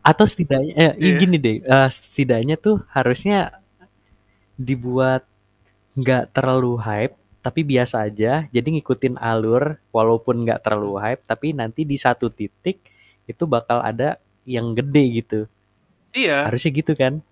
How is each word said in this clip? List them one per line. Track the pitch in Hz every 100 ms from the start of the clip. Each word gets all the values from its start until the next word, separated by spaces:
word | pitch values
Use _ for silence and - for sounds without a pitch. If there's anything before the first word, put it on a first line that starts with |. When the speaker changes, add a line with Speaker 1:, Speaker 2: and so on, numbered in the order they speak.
Speaker 1:
Atau | 147 160 214
setidaknya, | - 165 135 147 151
eh, | 160 -
Speaker 2:
Iya. | 180 170
Speaker 1:
gini | 185 165
deh, | 123 110
eh, | 131 131 135
setidaknya | - - - 127 117 127 156
tuh | 214 208 -
harusnya | 139 123 127 196 202 - - _ _ - _ _ _ _ _ _ -
dibuat | 127 131 123 127 131 131 _ _ _ _ _ _ _
nggak | - 127 127 -
terlalu | - 131 131 123 120
hype, | 110 104 127 - _ _
tapi | 127 165
biasa | 147 127 123 117
aja. | 107 104 110 147 156
Jadi | 120 127 160
ngikutin | - 127 131 123
alur, | 117 113 110 120 143 151 _
walaupun | 113 113 117 117 117
nggak | 117 -
terlalu | 110 107 104 98
hype, | 107 127
tapi | _ 113 151
nanti | 143 113 131
di | 156 139
satu | 131 120 117
titik | - 101 _ 180 196 _ _ _ _
itu | - - 165
bakal | 120 - 120
ada | - 113 143 - _ _
yang | - 123 117
gede | 113 139 147 131 117
gitu. | - 107 107 _ _ _ _ _ _
Speaker 2:
Iya. | 254 214 143 143
Speaker 1:
Harusnya | 120 165
gitu | 139 156
kan? | 160 131 151 -